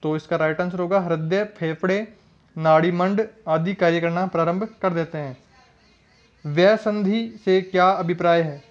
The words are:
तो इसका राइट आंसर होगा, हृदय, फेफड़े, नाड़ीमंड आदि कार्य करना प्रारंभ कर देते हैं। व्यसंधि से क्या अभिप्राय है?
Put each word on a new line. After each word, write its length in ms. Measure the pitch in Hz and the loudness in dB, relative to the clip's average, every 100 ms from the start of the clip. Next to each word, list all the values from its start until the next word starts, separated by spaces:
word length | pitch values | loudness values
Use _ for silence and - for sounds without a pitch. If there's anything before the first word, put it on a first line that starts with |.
तो 120 | 156 156 | -4 -6
इसका 200 | - 165 | -4 -2
राइट 260 | 156 156 | 0 0
आंसर 180 | 180 180 | -4 -4
होगा, 200 | 175 196 | -2 0
हृदय, 440 | 175 165 160 190 | 0 -4 -2 -2
फेफड़े, 640 | 208 - 165 160 185 190 220 - _ _ _ - | -4 -6 -6 -4 -2 -2 -4 -14 _ _ _ -4
नाड़ीमंड 680 | 160 156 170 175 185 202 214 - - | 4 4 4 0 0 0 -4 -8 -4
आदि 260 | 160 165 | -2 -2
कार्य 280 | 196 175 170 | 0 0 2
करना 260 | 170 170 185 | -2 -2 -2
प्रारंभ 420 | 170 165 180 220 - | 0 0 -2 -4 -4
कर 120 | 190 | -4
देते 240 | 170 160 160 | -2 -4 -6
हैं। 200 | 143 123 _ _ _ _ _ _ _ _ _ _ 151 | -10 -12 _ _ _ _ _ _ _ _ _ _ -6
व्यसंधि 960 | 147 185 214 220 208 196 214 226 220 - | 4 4 4 0 -2 0 0 -4 -8 0
से 160 | 190 | 0
क्या 280 | 185 185 185 | 2 2 2
अभिप्राय 520 | 190 170 170 175 170 | 2 -2 0 2 2
है? 220 | 160 143 - | 2 -6 -16